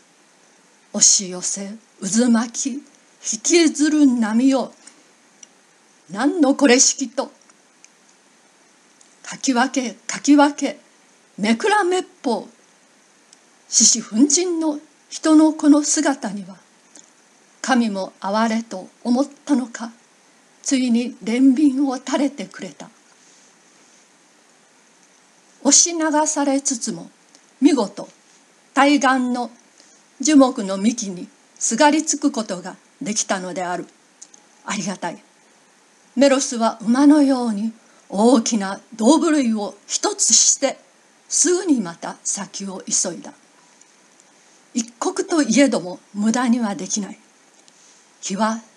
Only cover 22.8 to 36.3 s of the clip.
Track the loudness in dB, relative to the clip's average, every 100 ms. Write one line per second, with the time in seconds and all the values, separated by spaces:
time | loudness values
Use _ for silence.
22.8 | -20 _ _ _ _ _ _ _ _ _
23.8 | _ _ _ _ _ _ _ _ _ _
24.8 | _ _ _ _ _ _ _ _ 2 2
25.8 | 2 0 -2 0 0 -2 -2 -2 -2 -6
26.8 | -6 -10 -12 _ _ _ _ 2 2 4
27.8 | -2 -6 -18 _ _ _ _ _ _ 2
28.8 | 4 4 2 0 -2 -4 -8 -12 _ _
29.8 | _ _ _ -6 2 4 4 2 -6 -2
30.8 | -2 -2 -6 -12 -14 _ _ -10 -4 2
31.8 | 4 4 0 -2 -2 -2 -6 -8 -10 -16
32.8 | _ -12 -6 -4 -2 -4 -4 -6 -6 -6
33.8 | -8 _ _ _ -20 _ _ _ -10 -8
34.8 | -6 -8 -8 -10 _ _ _ _ _ _
35.8 | _ _ _ 2 2